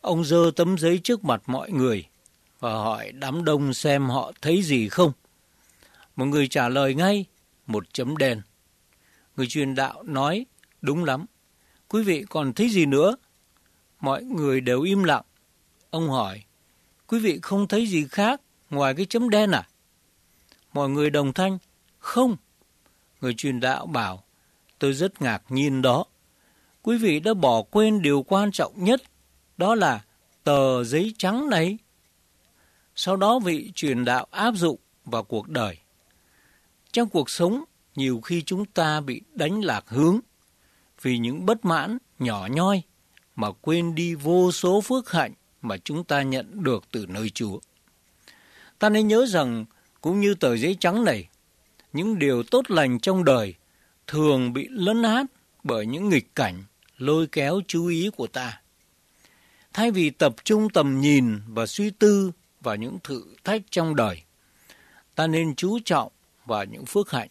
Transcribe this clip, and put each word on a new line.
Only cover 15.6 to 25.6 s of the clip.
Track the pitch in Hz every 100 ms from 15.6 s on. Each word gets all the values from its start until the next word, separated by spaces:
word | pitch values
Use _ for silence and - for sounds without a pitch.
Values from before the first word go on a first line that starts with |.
| _ _ _
Ông | 160 160
hỏi, | 131 101 98 107 _ _ _ _ _ _
"Quý | 233
vị | 220 165
không | - 196 202
thấy | 208 233
gì | 175 147
khác | - 208 277 _ _ _
ngoài | 143 139
cái | 135 190
chấm | 233 240
đen | 214 214
à?" | 151 101 _ _ _ _ _ _ _ _ _ _
Mọi | 143 139
người | 143 151
đồng | 147 143
thanh, | 131 190 190 _ _ _ _
"Không." | - - 254 196 _ _ _ _ _ _ _ _
Người | 127
truyền | 113 143 123
đạo | 127 135 -
bảo, | 143 104 92 _ _ _ _ _ _
"Tôi | 139
rất | 135 180 -
ngạc | 135 107 _
nhiên | 131